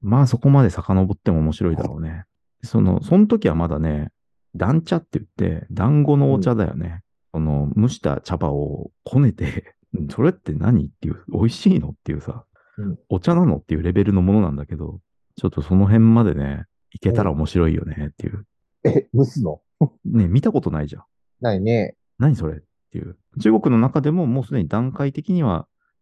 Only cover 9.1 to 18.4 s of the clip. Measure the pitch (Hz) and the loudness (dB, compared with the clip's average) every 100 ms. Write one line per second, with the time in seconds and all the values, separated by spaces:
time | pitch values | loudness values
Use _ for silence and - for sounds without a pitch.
9.1 | 131 135 - 69 - - _ _ 98 73 | 2 2 0 -6 -8 -12 _ _ -8 -6
10.1 | - 147 185 - 76 95 110 73 - 80 | -2 -2 -2 -6 -4 2 2 0 -6 -10
11.1 | - - 98 113 - 196 185 - - - | -10 -8 -2 -2 0 2 2 0 -8 -8
12.1 | 76 - 113 - _ _ - 101 - - | -8 -8 -12 -16 _ _ -10 -8 -10 -4
13.1 | 92 170 170 165 73 - 80 87 92 101 | -2 2 2 2 0 -2 -2 0 2 2
14.1 | 98 90 107 87 71 73 78 78 92 - | 2 4 4 2 -2 -8 -10 -10 -12 -20
15.1 | _ _ - 82 - 71 92 101 113 113 | _ _ -6 -4 -4 0 2 6 6 6
16.1 | 113 107 71 71 71 - _ _ - 98 | 6 4 0 -4 -6 -12 _ _ -4 0
17.1 | 113 95 73 82 87 82 78 - 73 73 | 0 0 0 -2 2 2 0 -4 -8 -8
18.1 | - - 98 | -8 -10 -10